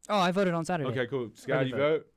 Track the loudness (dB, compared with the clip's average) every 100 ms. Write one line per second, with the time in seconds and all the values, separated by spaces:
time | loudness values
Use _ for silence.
0 | -2 0 2 2 2 0 -2 -2 -2 -2
1 | -2 -2 -6 -8 -2 0 0 0 2 0
2 | -4